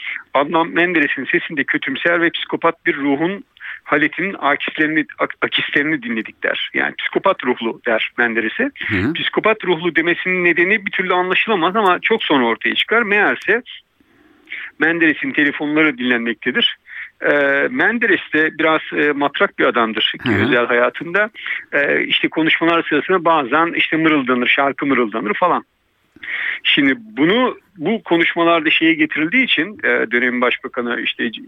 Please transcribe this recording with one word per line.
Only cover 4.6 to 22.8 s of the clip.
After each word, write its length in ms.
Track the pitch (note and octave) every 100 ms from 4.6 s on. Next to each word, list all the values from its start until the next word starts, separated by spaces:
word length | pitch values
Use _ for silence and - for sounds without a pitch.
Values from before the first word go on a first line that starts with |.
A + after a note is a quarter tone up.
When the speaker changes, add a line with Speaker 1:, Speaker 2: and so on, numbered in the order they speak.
| - - D3+ D#3 D3 -
Speaker 1:
ak-, 160 | C#3 -
akislerini 640 | B2 - - D#3 D3 D#3
dinledik." 400 | A#2 A2+ G#2 -
der. 260 | - - -
Yani 220 | - - -
"Psikopat 460 | - - G3 F3+ B2+
ruhlu." 360 | A#2+ A2+ - A#2+
der 260 | A2+ - -
Menderes'e. 540 | A#2+ A2+ A2 - C#4 - -
Speaker 2:
Hı 100 | G2+
hı. 160 | A2+
Speaker 1:
Psikopat 520 | E3 D3+ - G3+ G#3+ F3+
ruhlu 300 | E3 F3 D#3+
demesinin 480 | E3 E3+ F#3 F#3
nedeni 420 | F3 E3 F3+ G#3+ G3
bir 60 |
türlü 220 | - F#3
anlaşılamaz 600 | F3+ F3+ F#3 - G3+ E3+ G#3
ama 240 | G3 F3
çok 240 | - A3
sonra 220 | - C#3+ A#2
ortaya 300 | A2 A2+ -
çıkar. 260 | - A3
Meğerse 600 | G#3+ G#3 E3+ A#2+ - A3+ - - _ _ _ _ _ _ - - - -
Menderes'in 520 | D#3 E3+ E3 - C#3
telefonları 680 | C#3 C#3+ - D3+ D3+ D#3 B2
dinlenmektedir. 800 | B2 A#2+ A#2 A2+ B2+ F3+ - - - - - -
Ee, 460 | D#3 D3 C#3 C#3 C#3
Menderes 480 | B2+ F#3 A#3 A3+ D#3 -
de 240 | D3+ D#3+ D#3+
biraz, 220 | D#3+ D#3 -
e, 180 | D#3 D3
matrak 480 | C#3+ C#3+ - G3+ -
bir 60 | C#3+
adamdır 480 | A#2+ A2+ G#2+ G#2 -
Speaker 2:
Hı 80 | B2+
hı. 140 | G2+
Speaker 1:
özel 220 | A2 A#2+ A#2+
hayatında. 640 | A#2+ B2 - D#3+ F#3 G#3+ - - - -
Ee, 320 | D3 C#3+ D3 -
işte 220 | - D#3
konuşmalar 560 | - D#3+ - E3 E3+